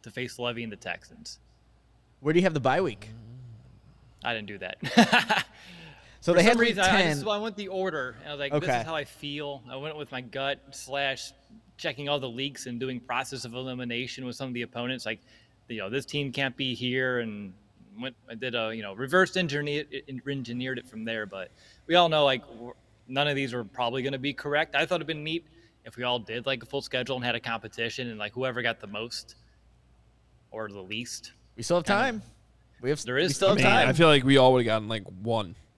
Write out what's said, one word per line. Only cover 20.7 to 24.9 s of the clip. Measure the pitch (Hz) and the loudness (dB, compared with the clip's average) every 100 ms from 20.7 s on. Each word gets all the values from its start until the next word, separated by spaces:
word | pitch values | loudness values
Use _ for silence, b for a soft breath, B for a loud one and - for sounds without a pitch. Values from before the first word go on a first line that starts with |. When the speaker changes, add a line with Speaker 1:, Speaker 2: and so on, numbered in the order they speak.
| 123 | -6
Speaker 1:
it | - | -8
from | 110 | -10
there. | 113 113 104 | -6 -4 -6
But | 98 90 b b b - | -8 -12 b b b 2
we | |
all | 175 170 | 4 6
know, | 156 | 6
like, | 143 131 - | 4 2 -4
w-, | 117 120 - _ _ - | -16 -16 -18 _ _ -6
none | 135 147 | -2 0
of | 139 | 0
these | 135 | -2
are | 123 | -4
probably | 101 - 120 131 | -6 -2 -2 0
gonna | 131 135 | -4 -4
be | 139 | -6
correct. | 131 147 147 160 | -6 -2 0 0
I | 143 | 0
thought | 156 | 0